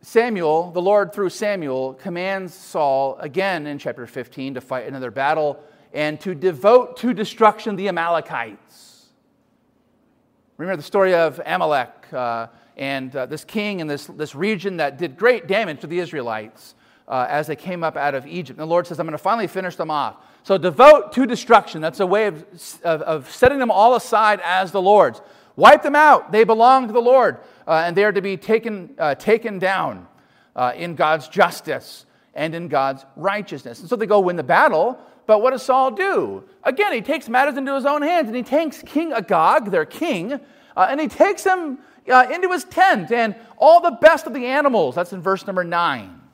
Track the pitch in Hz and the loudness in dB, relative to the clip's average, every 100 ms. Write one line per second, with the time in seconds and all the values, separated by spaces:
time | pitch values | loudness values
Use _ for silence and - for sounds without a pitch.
0 | - 226 240 208 165 156 175 170 180 208 | 0 0 0 -2 0 0 -2 -4 2 2
1 | 190 - 190 - 208 196 151 131 131 131 | 0 -4 -6 -4 -6 -4 -6 -6 -6 -10
2 | 196 175 185 196 180 - - 180 147 135 | -10 -8 -6 -6 -10 -16 -12 -4 0 0
3 | 135 - 156 139 196 180 147 143 139 117 | -2 -6 -8 -4 -4 -4 -8 -10 -10 -12
4 | 117 - 120 - 135 123 123 131 117 135 | -12 -12 -14 -12 -12 -12 -8 -10 -8 -10
5 | 127 110 139 160 151 139 - _ _ 143 | -10 -4 -2 0 -2 -4 -16 _ _ -6
6 | 151 151 196 165 180 151 202 247 240 - | -6 -6 -10 -4 -4 0 4 4 4 -6
7 | 240 185 214 - 220 208 233 196 196 175 | -4 -4 -6 2 2 2 -8 -6 -4 -4
8 | 170 170 - 151 117 98 _ _ - _ | -2 -2 -4 -10 -10 -12 _ _ -20 _
9 | _ _ _ _ _ _ _ _ _ _ | _ _ _ _ _ _ _ _ _ _
10 | _ _ _ _ _ _ 170 180 147 202 | _ _ _ _ _ _ -8 -8 -4 0
11 | 190 175 160 143 151 180 165 143 120 - | 2 2 0 -2 -6 -4 0 -2 -4 -12
12 | - 139 120 117 113 _ _ - 139 139 | -14 -8 -6 -6 -10 _ _ -12 -8 -8
13 | 131 135 131 147 - 214 208 196 156 143 | -8 -10 -10 -10 -10 -8 -6 -6 -8 -8
14 | - - 151 135 196 214 190 175 147 135 | -12 -12 -12 -6 -4 -4 -6 -4 -6 -4
15 | 170 - 226 247 - 196 208 143 160 175 | -10 -2 0 0 -2 -4 -4 -8 -8 -8
16 | 175 156 120 110 110 _ - _ _ _ | -6 -8 -6 -8 -10 _ -20 _ _ _
17 | - 127 123 147 151 147 185 180 160 156 | -8 -4 -2 -4 -4 -8 -10 -6 -6 -4
18 | 143 135 131 170 139 127 156 170 170 156 | -4 -4 -8 -12 -12 -12 -2 -2 -2 -8
19 | 165 151 190 233 196 185 185 160 160 151 | -8 -6 -4 -2 -4 -6 -8 -8 -6 -4
20 | 123 - _ _ - 190 165 156 262 294 | -4 -8 _ _ -2 0 0 8 12 12
21 | - - 269 240 - 226 196 160 156 - | 8 -2 -2 -2 4 4 4 -8 -8 -4
22 | 185 202 214 160 170 175 - - 170 160 | 0 0 0 -4 -18 -20 -20 -8 -4 -2
23 | 160 160 131 - 247 285 247 190 226 247 | -2 -6 -6 2 2 2 -2 4 4 4
24 | - 220 220 208 175 185 190 196 185 208 | 0 2 2 2 0 -2 -2 0 4 6
25 | 156 113 - _ _ - 196 294 294 294 | 4 0 -20 _ _ 2 6 6 4 4
26 | 302 247 - 208 220 220 233 269 247 220 | 6 4 2 0 2 4 4 4 2 0
27 | 240 262 220 123 - _ - 160 170 170 | 2 4 2 -2 -16 _ -2 -2 0 0
28 | 208 196 190 190 - 220 226 208 185 - | 0 0 -4 -8 -2 -2 -2 -12 -14 -6
29 | 156 139 - 220 226 196 185 190 160 98 | -4 -4 0 0 0 -6 -4 -2 -4 -8
30 | 90 _ _ _ _ - 123 123 175 165 | -18 _ _ _ _ -4 -4 -4 -10 -2
31 | 156 160 135 185 175 - - 127 - - | 0 0 -4 0 0 0 -8 -10 -10 -20
32 | _ _ _ - 160 165 170 143 135 135 | _ _ _ -8 -8 -8 -4 -2 -2 -4
33 | - - 175 202 196 147 127 117 170 240 | -14 -6 -4 -4 -8 -14 -14 -18 -8 -6
34 | 208 208 180 175 135 170 294 165 208 254 | 2 2 2 -2 0 4 4 2 0 -2
35 | - _ - 214 240 262 - 262 262 220 | -16 _ 2 4 4 0 0 2 2 0
36 | 392 311 123 98 - _ - 254 403 262 | -2 0 -2 -8 -14 _ -6 -2 -2 -2
37 | 208 311 - 247 277 269 269 277 262 294 | -4 -6 -2 0 0 -2 -4 -2 -2 -2
38 | 294 349 240 240 240 277 330 - - 285 | 0 -2 -2 -6 -2 -2 -2 -8 -6 -6
39 | 330 233 180 175 160 277 208 180 151 - | -4 -6 -2 2 4 2 0 -4 -4 -6
40 | 339 214 180 285 - _ _ - 185 277 | -6 -4 -6 -10 -12 _ _ -2 -2 0
41 | 311 - 381 381 381 370 320 262 _ _ | -6 0 0 2 -2 -2 -4 -12 _ _
42 | - 254 247 320 370 359 - - 370 277 | 2 4 4 0 -2 -4 -6 2 2 2
43 | 170 233 226 196 - - 285 339 349 240 | -2 -2 -2 -4 -16 2 6 8 6 6
44 | 302 320 - 240 240 269 285 233 147 127 | 6 6 -2 -8 -2 0 2 2 0 -2
45 | 175 190 170 190 - 185 175 170 170 127 | -6 -4 -4 -4 -4 -6 -4 -2 -2 -4
46 | 95 85 _ | -10 -20 _